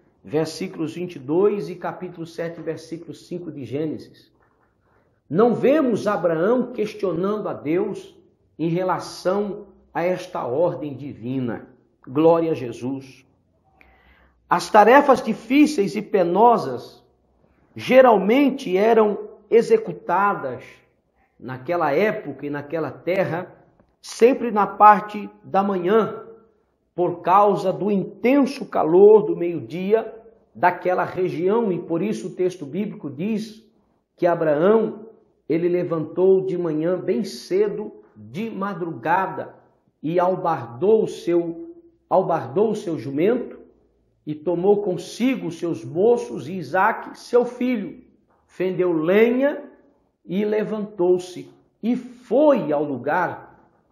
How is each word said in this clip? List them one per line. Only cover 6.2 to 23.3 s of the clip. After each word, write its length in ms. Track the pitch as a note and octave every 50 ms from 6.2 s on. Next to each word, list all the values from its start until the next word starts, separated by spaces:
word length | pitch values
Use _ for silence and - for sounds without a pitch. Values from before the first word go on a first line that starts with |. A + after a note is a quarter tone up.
| E3+ F3 D#3+ D#3 E3+ G#3 B3 B3+ A#3 -
questionando 800 | - - G#3 G#3 - - - F#3+ E3 E3 F#3 G3+ G#3+ G#3+ F3+ E3+
a 40 | C#3
Deus 640 | A2 A2 C#3 D#3+ F3+ G#3 G#3+ F#3+ - - - - _ _ _ _ _ _ _ _ -
em 100 | D#3 E3+
relação 960 | E3 F3+ F#3 F#3 F3 D3+ - - - - - F3 F#3+ G#3 G#3 G#3 F3+ - - - - _ _ _
a 120 | _ D3 E3
esta 420 | F3+ F3+ E3+ - - - F3 D#3
ordem 500 | B2+ A#2+ D3 F3 F3 C#3+ - D3+ D3 C#3
divina. 760 | B2 C#3 C#3+ G#2 F#2 G#2+ A#2+ C3 C3+ B2+ A#2 G#2 F2+ - - - _ _ _ _ _ _ -
Glória 440 | B2+ C#3+ D#3+ E3 E3+ E3 E3 D#3+
a 40 | D#3+
Jesus. 720 | C3 C3 A#2 A#2 - A#2+ B2+ C3+ C3+ C3+ - - - _ _ _ _ _ _ _ _ _ _ _ _ _ _ _ _ _ _ _ _ _ _ _ _ _ _
As 220 | D3+ F3 E3+ -
tarefas 540 | - G#3+ G#3 G#3+ B3 C#4+ D4 C#4+ B3+ - -
difíceis 720 | A3 G#3+ - - - C4 D4 D4 - - - G3 - -
e 80 | G#3+ G3+
penosas 960 | - - G3 F3 E3+ F3 F#3+ A3+ A#3+ A#3 F#3+ C#3 C3+ B2 A#2 - - - - _ _ _ _ _ _ _ _ _ _ _ _ _ _ _
geralmente 1000 | A2 G#2 - A#3+ C4 C4 B3+ A3+ G3 F#3 G3 A#3 C#4 D4 C4 - - - F3+ F3+
eram 540 | F3+ G#3 A3+ A#3 A3 A3 G#3 G3+ - - - - - _ _
executadas 1120 | - A#3 A3+ - A3+ G#3 - F#3+ D#3+ - - - E3+ F#3 G3+ G3+ F#3+ D#3 C3+ C3 B2 G#2+ - - - _ _ _ _ _ _ _ _ _ _ _ _ _
naquela 540 | - A#2 C3 B2+ B2+ E3 F3 F3 E3 D3 C#3
época 540 | D#3+ G3+ A3 - - - D3 C3+ - D3 C#3+
e 20 |
naquela 420 | D3 D3 C#3 - D#3+ E3 D#3 C3+
terra, 640 | A#2+ - - E3 F3+ G3 F3+ C3+